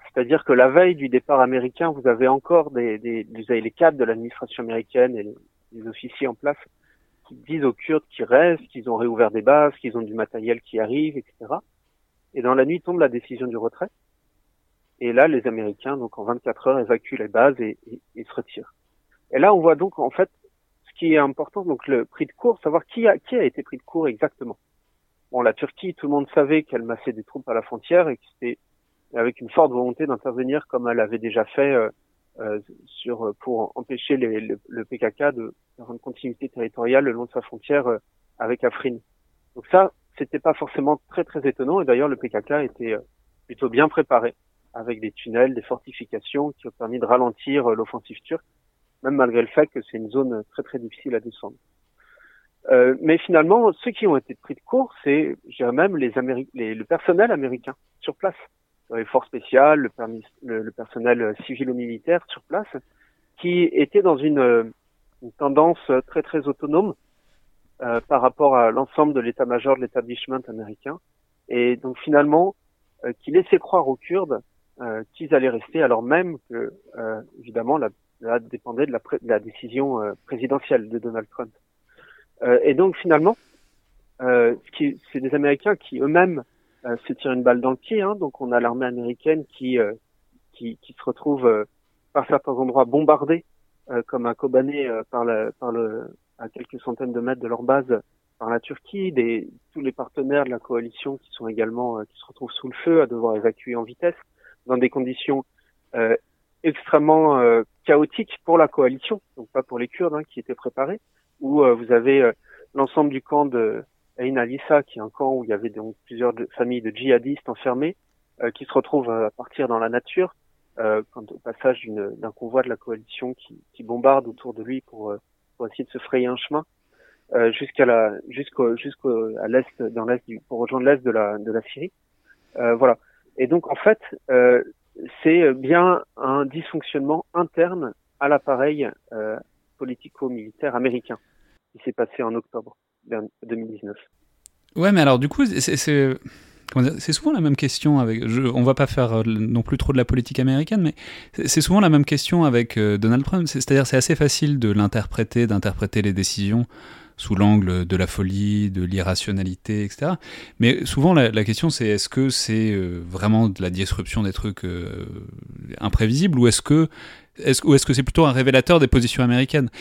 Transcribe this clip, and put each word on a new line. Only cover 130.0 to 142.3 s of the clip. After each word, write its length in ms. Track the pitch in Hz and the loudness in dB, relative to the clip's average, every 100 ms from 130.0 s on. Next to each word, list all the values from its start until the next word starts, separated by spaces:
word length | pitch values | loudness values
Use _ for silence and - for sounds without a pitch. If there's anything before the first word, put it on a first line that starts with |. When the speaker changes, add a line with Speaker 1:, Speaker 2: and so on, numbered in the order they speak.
| 113 | -4
Speaker 1:
l'est 200 | 123 - | -4 -4
du, 140 | 113 - | -16 -10
pour 100 | 117 | -6
rejoindre 280 | 117 131 127 | -4 2 2
l'est 180 | 143 | 4
de 60 | 127 | 2
la, 260 | 110 104 104 | 0 0 -4
de 160 | 107 | -6
la 80 | 113 - | -6 -6
Syrie. 180 | 135 170 - _ _ _ _ _ - | -12 -14 -14 _ _ _ _ _ -4
Euh, 180 | 120 | 0
voilà. 220 | 117 127 117 _ _ _ - | 4 4 2 _ _ _ -4
Et 100 | 127 | 0
donc, 240 | 170 - | 0 -2
en 60 | 131 | 0
fait, 220 | 214 220 - - - | 2 2 -2 -16 2
euh, 340 | 127 123 123 - - _ - - - | 6 6 6 2 -12 _ -18 -18 -2
c'est 300 | 160 175 151 | 2 6 4
bien 500 | 131 131 175 180 175 - - | 2 2 4 4 2 -2 -8
un 300 | 131 139 139 | -2 -2 -2
dysfonctionnement 800 | 156 - 160 - 147 139 160 - | -6 -10 -10 -6 -4 -2 -4 -4
interne 580 | 170 170 - 175 180 127 - _ _ | -4 -2 0 0 -2 -8 -10 _ _
à 100 | 143 | 2
l'appareil, 600 | 143 - 131 143 151 117 - _ | 2 2 0 0 -2 -6 -8 _
euh, 240 | 113 90 117 - _ _ _ | -8 -8 -8 -14 _ _ _
politico-militaire 1000 | 127 123 151 - 131 120 107 - 147 | -12 -12 -16 -10 -8 -8 -14 -8 -6
américain 440 | 120 127 120 - 113 _ _ _ _ _ | -2 -2 -2 -8 -14 _ _ _ _ _
qui 120 | _ | _
s'est 80 | - | -10
passé 300 | - 113 - | -6 -6 -4
en 120 | 117 | -6